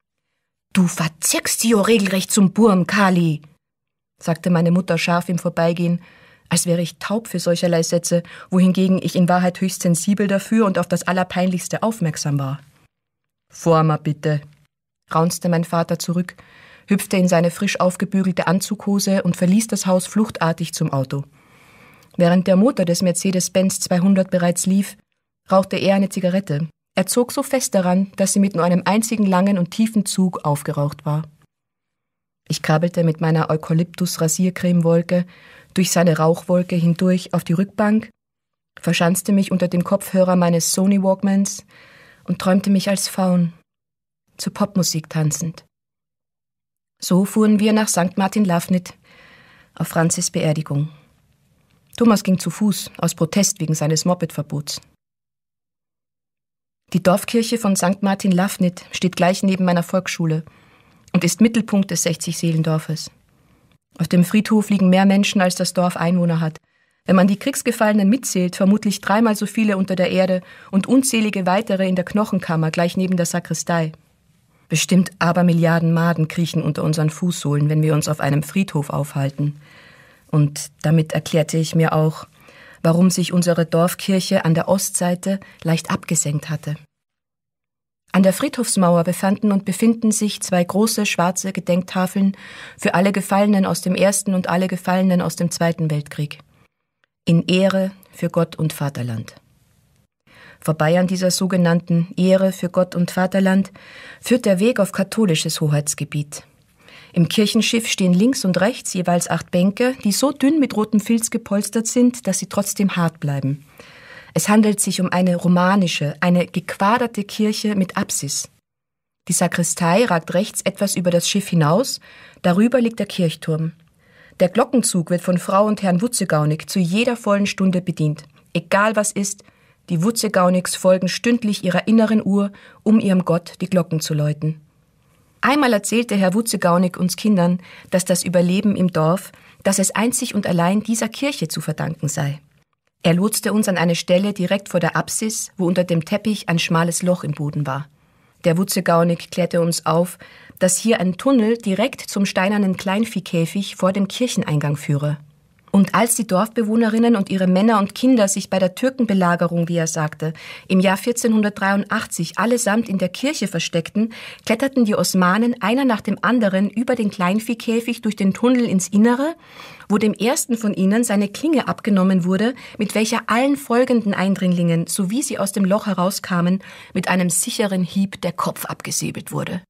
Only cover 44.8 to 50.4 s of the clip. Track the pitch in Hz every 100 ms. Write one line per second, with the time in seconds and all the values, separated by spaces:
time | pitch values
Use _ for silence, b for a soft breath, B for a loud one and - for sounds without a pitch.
44.8 | 165 160 - 160 156 160 170 - _ _
45.8 | _ _ _ _ _ _ _ _ _ _
46.8 | _ _ - 180 196 220 214 214 214 214
47.8 | 214 180 180 202 190 214 196 170 - 180
48.8 | - - b b b b b b b -
49.8 | 170 170 165 180 - 170